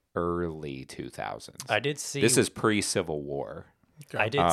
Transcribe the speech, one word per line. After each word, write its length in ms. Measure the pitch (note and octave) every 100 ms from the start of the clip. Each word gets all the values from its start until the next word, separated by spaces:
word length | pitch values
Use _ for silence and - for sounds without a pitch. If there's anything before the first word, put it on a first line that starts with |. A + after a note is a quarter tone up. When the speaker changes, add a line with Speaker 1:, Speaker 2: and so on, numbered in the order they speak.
| _ -
Speaker 1:
early 680 | F2 F2 F2 D#2 D2+ C2+ C2+
two 240 | - B1+
thousands. 600 | - G#1+ A1 - - -
Speaker 2:
I 100 | G#2+
did 200 | C3+ D3
see 220 | - C#3+
Speaker 1:
This 160 | A#2 C3
is 100 | G2
pre-Civil 720 | - A2+ G#2+ - - E2+ D2+
War. 520 | C#2+ C#2 A#1 - - _ _ - -
Speaker 3:
Okay. 120 | -
Speaker 2:
I 60 | G#2+
did 100 | -
Speaker 1:
Um, 120 | E2+